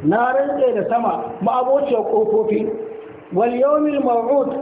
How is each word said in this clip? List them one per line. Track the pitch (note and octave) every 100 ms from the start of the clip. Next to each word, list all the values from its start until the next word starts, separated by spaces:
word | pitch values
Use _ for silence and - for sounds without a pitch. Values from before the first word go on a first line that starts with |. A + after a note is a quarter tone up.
Na | D3 G#3 A#3+
rantse | C4+ C#4+ C#4 C4
da | G#3+ F#3
sama, | A#3 A#3 E3+ - -
ma'abociyar | G#3 B3+ B3 C4+ C#4 A#3 G#3
ƙofofi. | A3 G#3+ G#3+ A3 G#3+ A3 - - - - - -
"Wal | F3+ A#3
yawmil | B3 C#4 D4+ D4+ C#4+
maw'ud." | B3 A#3 A3+ C#4 B3+ -